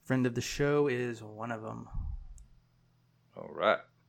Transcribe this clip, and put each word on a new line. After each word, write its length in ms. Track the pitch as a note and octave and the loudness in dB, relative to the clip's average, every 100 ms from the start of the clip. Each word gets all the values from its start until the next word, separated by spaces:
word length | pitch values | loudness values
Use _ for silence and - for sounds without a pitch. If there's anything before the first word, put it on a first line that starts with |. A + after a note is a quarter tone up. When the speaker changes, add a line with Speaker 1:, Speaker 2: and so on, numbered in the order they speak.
Speaker 1:
friend 220 | - C3 B2+ | 0 2 2
of 80 | A#2+ | 2
the 40 | |
show, 460 | - - C#3+ D3 D3 | -4 2 4 6 4
is 360 | B2 B2 A2+ | 2 0 -4
one 260 | G#2+ G#2+ A#2 | -10 -8 -4
of 140 | A2+ | -4
'em. 240 | A2 A2+ A#2 - - - - - - - _ _ _ _ _ _ _ - | -6 -8 -6 -4 -4 -6 -10 -16 -20 -20 _ _ _ _ _ _ _ -14
Speaker 2:
All 140 | D#2+ | -12
right. 280 | D#2 F#2+ F#2+ - _ | 2 4 4 0 _